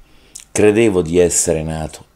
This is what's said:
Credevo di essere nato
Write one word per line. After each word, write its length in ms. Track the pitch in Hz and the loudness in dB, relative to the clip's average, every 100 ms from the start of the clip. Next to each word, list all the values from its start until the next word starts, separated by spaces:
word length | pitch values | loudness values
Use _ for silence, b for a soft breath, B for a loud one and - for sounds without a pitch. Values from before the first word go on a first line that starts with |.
| B B B B B | B B B B B
Credevo 500 | - 104 107 117 90 | 0 2 4 2 0
di 160 | 80 87 | 0 2
essere 440 | 87 - - 80 | 2 0 -2 -2
nato 440 | 78 80 78 - - | -4 -8 -10 -12 -18